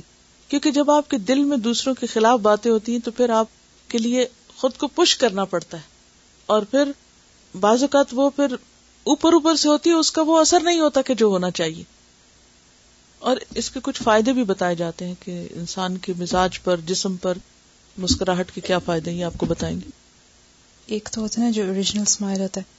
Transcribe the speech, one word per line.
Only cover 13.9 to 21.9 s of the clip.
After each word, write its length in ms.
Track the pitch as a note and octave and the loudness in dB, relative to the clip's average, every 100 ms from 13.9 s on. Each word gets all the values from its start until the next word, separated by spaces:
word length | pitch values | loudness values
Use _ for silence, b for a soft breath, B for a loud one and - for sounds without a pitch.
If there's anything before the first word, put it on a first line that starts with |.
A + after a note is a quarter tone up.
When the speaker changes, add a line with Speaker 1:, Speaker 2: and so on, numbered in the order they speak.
| B3+ | -4
Speaker 1:
فائدے 300 | A#3+ G#3+ A3 | 2 2 4
بھی 100 | B3+ | 0
بتائے 320 | G#3+ F#3+ F3+ F3 | 0 -2 -2 -2
جاتے 300 | E3+ - F3+ | -6 -8 -10
ہیں 60 | F3+ | -12
کہ 280 | - F3 F3 | -12 -12 -12
انسان 460 | - E3+ - F#3 F#3 | -12 -10 -6 -6 -6
کے 160 | F3+ F3+ | -8 -6
مزاج 460 | F3 F3+ F#3 - | -2 0 0 -2
پر، 160 | - F3 D#3+ | -2 -2 -2
جسم 300 | F#3 G3 F#3 | -4 -4 -4
پر 220 | F#3+ F3+ - _ _ _ _ - | -4 -6 -10 _ _ _ _ -6
مسکراہٹ 540 | F3+ - F#3 F3+ F3+ | -2 -2 0 -2 -2
کے 100 | - | -6
کیا 180 | - F3+ | -2 -2
فائدے 320 | F3 E3 D#3+ | 0 -4 -4
ہیں، 60 | F3 | -6
یہ 80 | E3+ | -6
آپ 120 | - | -4
کو 80 | E3+ | -4
بتائیں 320 | E3+ E3 E3+ | -2 -4 -6
گے۔ 120 | - - _ _ _ _ _ _ _ _ - | -10 -18 _ _ _ _ _ _ _ _ -8
Speaker 2:
ایک 240 | G#3+ G#3+ | -8 -6
تو 100 | A3+ | -6
ہوتا 200 | G#3+ A3+ | -4 0
ہے 40 | A#3+ | 0
نا 60 | |
جو 160 | G#3+ F#3+ | 0 -2
اوریجنل 340 | F#3+ F#3+ | -2 -2